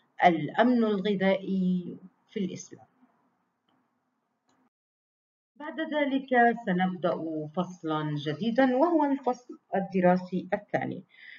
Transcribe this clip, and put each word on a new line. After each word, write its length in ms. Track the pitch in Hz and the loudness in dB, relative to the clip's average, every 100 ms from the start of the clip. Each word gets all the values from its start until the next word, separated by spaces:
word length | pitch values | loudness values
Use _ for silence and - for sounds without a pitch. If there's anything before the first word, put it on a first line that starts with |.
| _ - 180 | _ 2 2
الأمن 580 | 160 147 - 240 240 | 4 0 2 2 4
الغذائي 1120 | 220 202 208 185 190 190 190 190 180 180 175 - - _ _ | 2 0 0 0 2 0 -2 -2 0 -2 -4 -14 -18 _ _
في 100 | 214 | -6
الإسلام. 460 | 185 - - - - _ _ _ _ _ _ _ _ _ _ _ _ _ _ _ _ _ _ _ _ _ _ _ _ _ _ - | -6 -8 -16 -20 -20 _ _ _ _ _ _ _ _ _ _ _ _ _ _ _ _ _ _ _ _ _ _ _ _ _ _ -16
بعد 200 | 302 247 | -12 -8
ذلك 500 | 320 302 277 262 - 240 233 233 202 | -4 -2 0 -2 2 4 6 4 -2
سنبدأ 840 | 180 185 180 170 156 160 156 151 185 | 0 0 0 -2 -2 -4 -6 -6 -6
فصلًا 600 | 170 - 160 156 151 147 | -6 -6 -4 -2 -2 -4
جديدًا 600 | 151 143 226 233 262 254 | -4 -4 -2 2 2 4
وهو 300 | 349 320 285 | 2 2 2
الفصل 520 | 277 247 247 - - _ 190 | 0 -2 -4 -10 -20 _ -4
الدراسي 720 | 180 185 180 185 - 180 - | -2 2 4 4 0 -8 -4
الثاني، 500 | 202 - 135 131 - - - - | -6 -4 -4 -4 -8 -14 -20 -20